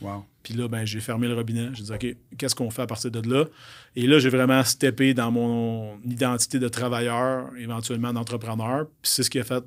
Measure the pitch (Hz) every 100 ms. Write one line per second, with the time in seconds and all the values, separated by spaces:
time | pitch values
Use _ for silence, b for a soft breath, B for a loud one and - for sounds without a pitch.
0 | 101 101 101 _ - 117 120 113 107 107
1 | 113 117 120 120 117 117 120 123 104 107
2 | 123 117 _ - 135 - 117 123 120 110
3 | 123 113 113 131 156 B B B B 123
4 | 123 151 127 127 127 131 120 - 135 117
5 | 135 123 117 120 120 117 113 113 107 104
6 | 120 120 127 120 - 135 123 113 123 120
7 | 120 117 127 131 131 123 117 117 117 117
8 | 120 120 117 120 113 113 113 139 156 _
9 | - - 120 135 113 127